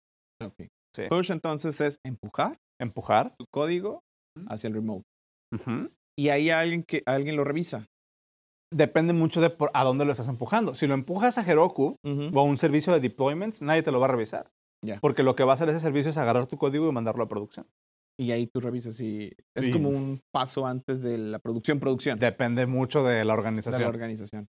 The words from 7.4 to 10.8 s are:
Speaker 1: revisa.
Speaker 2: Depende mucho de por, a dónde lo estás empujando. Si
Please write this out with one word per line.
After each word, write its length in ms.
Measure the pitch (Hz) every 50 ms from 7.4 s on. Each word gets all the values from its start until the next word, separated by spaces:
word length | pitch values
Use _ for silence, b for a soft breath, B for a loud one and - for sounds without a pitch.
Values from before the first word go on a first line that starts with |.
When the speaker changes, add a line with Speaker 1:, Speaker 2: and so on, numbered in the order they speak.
| 143
Speaker 1:
revisa. 400 | 143 147 165 170 - 143 113 107 - _ _ _ _ _ _ _ _ _ _ _ _ _ _ _ _ 170
Speaker 2:
Depende 400 | 151 151 143 - 156 160 170 170
mucho 260 | 165 160 156 - 170
de 100 | 165 165
por, 220 | 165 - 147 - -
a 120 | 135 135
dónde 180 | 131 127 139 143
lo 80 | 143
estás 160 | 135 - 117 131
empujando. 460 | 127 117 127 - 202 226 226 160 123
Si 140 | -